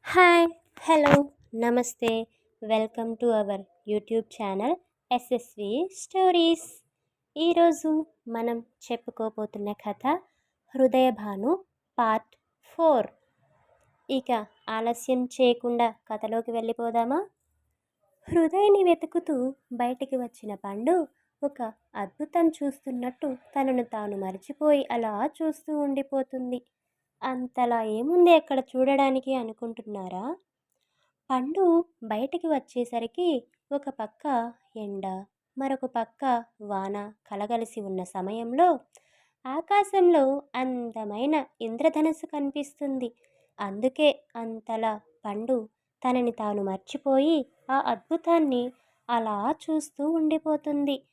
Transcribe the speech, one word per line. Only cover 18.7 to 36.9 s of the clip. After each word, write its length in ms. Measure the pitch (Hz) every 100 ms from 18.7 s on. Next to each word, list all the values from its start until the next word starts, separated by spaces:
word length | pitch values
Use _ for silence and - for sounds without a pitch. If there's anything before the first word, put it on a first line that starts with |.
| 403
వెతుకుతూ 720 | 359 330 320 339 339 277 254 269 _
బయటికి 460 | 240 247 254 269 254
వచ్చిన 380 | 240 - 214 196
పండు 520 | 202 202 247 359 302 _ _ _
ఒక 180 | 285 285 226 - _ -
అద్భుతం 540 | 196 _ 302 339 330
చూస్తున్నట్టు 880 | 320 285 269 269 247 247 254 294 254 _ 285
తనను 240 | 269 254
తాను 340 | 240 220 208 196
మర్చిపోయి 680 | 190 190 - 285 302 285 -
అలా 380 | 240 220 208 285 -
చూస్తూ 380 | 320 302 - 302
ఉండిపోతుంది. 840 | 285 269 269 269 262 262 247 247 _ _ _ _ _ _
అంతలా 600 | 262 254 247 - 240 233
ఏముంది 520 | 220 214 269 349 349 330
అక్కడ 260 | 302 269 262 254
చూడడానికి 580 | 262 277 269 262 262
అనుకుంటున్నారా? 1000 | 262 226 214 233 226 214 202 185 180 240 370 _ _ _ _ _ _ _ _ _
పండు 540 | 262 262 349 359 330 339 _
బయటికి 440 | 226 214 269 349 330
వచ్చేసరికి 1000 | 285 - 254 240 233 233 - 359 269 233 _ _
ఒక 180 | 285 277
పక్క 640 | 269 214 _ 302 247 233 240 _ 226
ఎండ, 480 | 208 196 190 190 196 _ _ -
మరొక 280 | 269 262 254
పక్క 600 | 233 220 _ 269 240 233 _
వాన 520 | 208 196 196